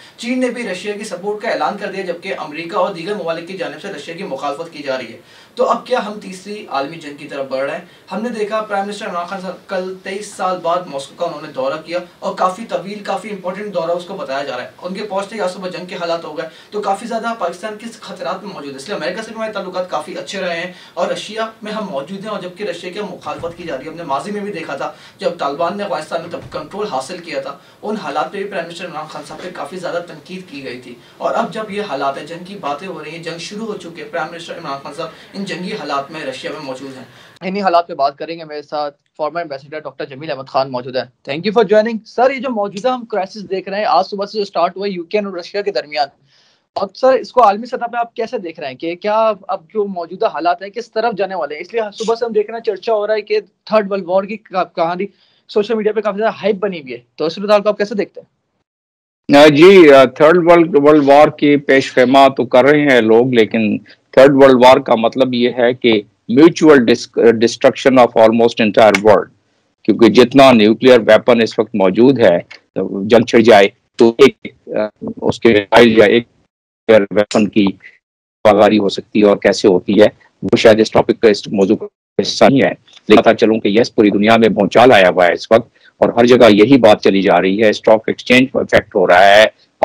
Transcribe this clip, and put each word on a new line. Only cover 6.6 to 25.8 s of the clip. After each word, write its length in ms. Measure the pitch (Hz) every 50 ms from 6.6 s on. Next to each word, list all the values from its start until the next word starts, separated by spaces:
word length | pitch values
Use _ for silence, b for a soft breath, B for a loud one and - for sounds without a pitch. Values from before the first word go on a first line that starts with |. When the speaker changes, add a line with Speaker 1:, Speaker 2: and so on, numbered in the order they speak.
| - -
Speaker 1:
आलमी 260 | 131 139 143 147 165
जंग 220 | 165 - 147 143 139
की 60 | 143
तरफ 240 | 135 143 139 135 131
बढ़ 140 | 135 131 139
रहे 120 | 143 156
हैं? 140 | 185 180 b b b b -
हमने 200 | 190 208 226 247
देखा 300 | 233 220 208 196 220 214
Prime 240 | 208 208 202 196 196
Minister 220 | 208 202 - 220
Imran 200 | 196 175 175 175
Khan 140 | 175 196 185
साहब 200 | 185 185 175 - _ -
कल 280 | 196 185 185 185 185 - -
तेईस 320 | 190 196 214 208 - -
साल 200 | - 190 185 185
बाद 300 | 175 160 165 170 180 175 147
मॉस्को 280 | 147 139 135 - -
का 100 | - 170
उन्होंने 220 | 165 156 147 160 147
दौरा 280 | 139 131 131 135 143
किया 240 | - - 160 170 175 175 b b b -
और 120 | 190 185
काफ़ी 300 | - 185 185 - 226 226
तवील, 360 | - - 262 175 196 208 208
काफ़ी 300 | 202 208 196 190 214 208
important 420 | 208 185 165 180 190 202 208 208 180
दौरा 220 | 170 165 165 175
उसको 200 | 175 175 - 196
बताया 300 | - 143 131 135 139 143
जा 120 | 135 123
रहा 80 | 123 120
है। 100 | - - - 170
उनके 180 | 180 190 226 208
पहुंचते 320 | 202 185 196 202 196 226
ही 60 | 214
आज 100 | 185 185
सुबह 180 | 185 196 190 180
जंग 180 | - 165 180
के 80 | 180 190
हालात 300 | 175 170 165 165 170 165
हो 80 | 160 151
गए, 120 | 160 165 B B B B B -
तो 80 | 208
काफ़ी 260 | 196 196 196 190 233
ज़्यादा 260 | - 226 226 214 233 226
पाकिस्तान 440 | - 190 175 175 - 220 214 208
किस 240 | 214 233 233 - -
खतरात 440 | - 196 185 - 180 165 185 - 214
में 100 | 196 -
मौजूद 160 | 143 143 139
है। 60 | 131
इसलिए 220 | 135 - - - -
अमेरिका 240 | 151 170 185 220 220
से 80 | 226
भी 60 | 214
हमारे 160 | 226 220 220 214
ताल्लुकात 360 | 202 190 185 175 185 180 180
काफ़ी 240 | 170 160 - - 165
अच्छे 260 | 175 180 - 202 196
रहे 180 | 180 175 170 170
हैं 160 | 175 180 180 B B B B
और 160 | 165 185 - 170
रशिया 420 | 170 - - 208 220 226 220 - _ 208
में 80 | 214 196
हम 120 | 220 202
मौजूद 360 | 185 - - - - 196 196
हैं, 80 | - 220
और 140 | 208 185 180
जबकि 220 | 180 - - 202
रशिया 280 | 180 - - - 180 180
की 80 | 208
मुखालफत 540 | 208 185 165 - - 151 139 - 165 170 170 175
की 60 | 175
जा 120 | 160 143
रही 100 | 131 131
है। 60 | 156 156
हमने 120 | 170 170
माजी 260 | 139 139 - - 202
में 140 | 202 208 196
भी 60 | 208
देखा 260 | 196 165 156 - 190
था, 200 | 170 156 151 b b b b b _
जब 160 | 196 175 -
तालिबान 420 | - 165 151 147 156 170 170 196
ने 60 | 202